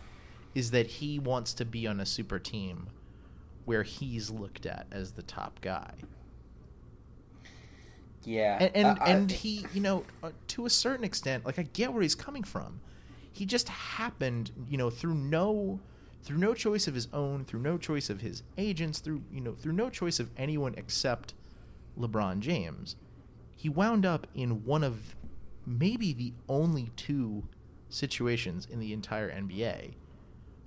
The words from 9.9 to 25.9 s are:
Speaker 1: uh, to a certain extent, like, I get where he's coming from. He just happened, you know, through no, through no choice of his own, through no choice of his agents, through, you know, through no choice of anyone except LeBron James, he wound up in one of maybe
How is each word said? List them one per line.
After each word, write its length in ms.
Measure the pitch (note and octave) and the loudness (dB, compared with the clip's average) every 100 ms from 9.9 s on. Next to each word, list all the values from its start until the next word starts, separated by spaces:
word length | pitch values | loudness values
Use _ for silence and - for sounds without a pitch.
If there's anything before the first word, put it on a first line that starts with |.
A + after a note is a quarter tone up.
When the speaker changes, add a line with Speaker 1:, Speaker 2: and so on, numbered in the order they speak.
| F#3+ - - | 2 0 -8
Speaker 1:
uh, 80 | E3 - - | -10 -10 -10
to 180 | - A#3 | -4 4
a 40 | |
certain 340 | - A#3+ C4 | 4 4 2
extent, 400 | G#3+ - C#3 C3 B2 | 0 0 0 0 0
like, 120 | - | -2
I 40 | |
get 300 | D#3 - B3 | -2 0 2
where 100 | A#3+ | 4
he's 120 | E3 | 4
coming 300 | - - C#4+ | 2 -2 -6
from. 360 | G#3 - C2+ - - - - - - | -4 -4 -6 -8 -12 -16 -16 -16 -12
He 140 | - G3 | -4 2
just 220 | A#3+ - | 2 2
happened, 840 | - - - A#3 - C3+ A#2+ A2+ - B2 | -2 -4 -2 -2 0 2 2 -2 -4 -2
you 80 | C#3 | 2
know, 140 | B2 | 2
through 240 | A#2 E3+ | 2 2
no, 680 | D#3 C#3 D#3+ G3 G#3+ G3 F#3+ - - - - | 2 4 4 4 4 2 -2 -6 -18 -20 -14
through 160 | - D3 | -2 4
no 160 | G3 | 4
choice 320 | A#3+ A3 G#3 F#3+ | 4 4 4 4
of 80 | |
his 140 | B2+ A#2 | 0 0
own, 320 | C#3+ C#3 C#3 | 0 0 0
through 160 | C3 A2+ | -2 0
no 180 | C#3 E3+ | 2 0
choice 320 | - D3+ - | 2 0 0
of 100 | F#2+ | -2
his 240 | A2 G#2 - - | -4 -6 -8 -2
agents, 440 | G#3 E3 E3 D3+ | 0 0 0 -2
through, 240 | D#3 D3+ - | -2 -4 -4
you 80 | C3+ | -6
know, 140 | B2 | -6
through 180 | A#2 D#3 | -4 0
no 180 | E3+ B3 | 2 2
choice 300 | - F3 E3 | 2 2 2
of 100 | A#2 - | 0 -2
anyone 380 | C#3 D3+ C3+ A2+ | 0 2 0 -2
except 580 | - - C3+ A#2 - - - - - - - - | -2 2 2 2 -2 -14 -16 -18 -18 -16 -12 -4
LeBron 400 | A#2 A2 G2 F#2+ | 0 2 2 2
James, 560 | A#2+ E3 E2+ C#2+ - - - - - - - - | 2 2 0 -6 -8 -10 -14 -18 -20 -18 -18 -4
he 120 | D#3 | 0
wound 380 | D3 G#3+ A3+ F#3+ | 4 6 6 6
up 220 | D#3+ - | 4 0
in 300 | - B2 A2 | -2 2 2
one 200 | A2 D3+ | 4 4
of 320 | C#3+ A2 G#2 - - - - - - | 4 0 -6 -10 -10 -10 -10 -10 -2
maybe 460 | A#2+ E3+ | 4 4